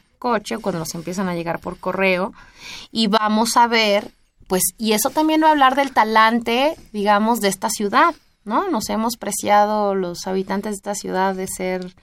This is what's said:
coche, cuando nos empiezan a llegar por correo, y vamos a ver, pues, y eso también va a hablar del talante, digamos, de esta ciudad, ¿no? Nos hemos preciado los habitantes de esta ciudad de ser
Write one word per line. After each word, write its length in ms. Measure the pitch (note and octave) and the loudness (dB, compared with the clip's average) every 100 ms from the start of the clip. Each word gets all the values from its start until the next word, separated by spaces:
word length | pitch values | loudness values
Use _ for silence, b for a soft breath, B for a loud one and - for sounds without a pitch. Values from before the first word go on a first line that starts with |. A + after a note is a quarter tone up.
| _ - | _ -8
coche, 400 | B3 A3 G#3+ A3+ | -2 -2 -2 -6
cuando 180 | G#3+ E3+ | -4 -4
nos 160 | D#3+ | -6
empiezan 360 | F3 E3 F3+ F#3 | -10 -8 -4 -4
a 40 | |
llegar 240 | F3 E3 E3 | -4 -4 -6
por 220 | F3 F3 | -8 -8
correo, 520 | F#3 F#3 F#3+ F3+ G3+ - B B B B B | -6 0 2 2 -2 -8 B B B B B
y 160 | A3+ A3 | -2 2
vamos 500 | A3 G#3+ G#3+ A#3 B3 | 2 2 2 2 2
a 80 | A#3 | 4
ver, 460 | A3+ A3 G3+ - _ _ _ - | 4 2 2 -2 _ _ _ -4
pues, 160 | F#3 - - | -2 -2 -2
y 140 | A3 | 0
eso 180 | G#3+ C4+ | 0 0
también 320 | D#4 D#4 D#4 | 0 2 4
va 60 | D#4 | 4
a 40 | |
hablar 240 | D4+ C4 C4+ | 4 4 2
del 180 | C#4 | 0
talante, 800 | B3+ G#3+ A3 A3 A#3 A#3 A#3+ C#4+ E4 - | 0 2 4 4 2 0 0 0 -2 -8
digamos, 460 | G#3 G3+ G3+ A3 A#3 | -2 2 2 2 0
de 80 | G3+ | 0
esta 240 | F#3+ G#3+ | -2 -4
ciudad, 420 | - G3+ B3 E4 D#4 _ _ | -4 0 2 2 0 _ _
¿no? 280 | G3+ B3+ G4 | -4 -2 -2
Nos 180 | A#3+ - | -2 -4
hemos 280 | G#3 A3+ A#3 | -2 -4 -4
preciado 760 | G#3 G3+ G#3+ G#3 G#3 G#3+ G3+ | -8 -4 2 4 4 2 0
los 320 | G3 F3 E3+ F#3+ | 0 -4 -6 -4
habitantes 460 | F#3+ F#3+ G3 G#3+ | -4 -2 -4 -6
de 40 | G3 | -8
esta 180 | G3+ G3+ | -8 -8
ciudad 400 | F#3 F#3 F#3+ F#3 | -4 -2 -2 -2
de 120 | F#3+ | -6
ser 460 | - F#3 F#3 F3+ - | -6 -4 -6 -8 -16